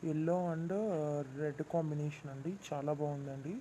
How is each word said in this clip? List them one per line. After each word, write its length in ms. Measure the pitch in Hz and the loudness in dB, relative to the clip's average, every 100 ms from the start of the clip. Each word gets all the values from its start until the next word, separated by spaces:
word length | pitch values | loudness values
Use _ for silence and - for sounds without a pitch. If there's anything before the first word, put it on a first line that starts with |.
Yellow 360 | 170 151 156 180 180 | 2 2 4 4 2
and, 240 | 160 165 | 0 0
uh, 460 | 190 214 170 151 147 139 131 | 0 2 2 2 0 -2 -2
రెడ్ 280 | 151 143 151 | -2 0 0
కాంబినేషన్ 640 | 170 160 147 147 147 147 | 2 2 0 0 -2 -8
అండి, 220 | 135 147 190 | -6 -4 -4
చాలా 300 | - 147 143 | -4 -2 0
బాగుందండి 640 | 147 147 143 139 135 135 220 | 2 2 0 -4 -6 -4 -6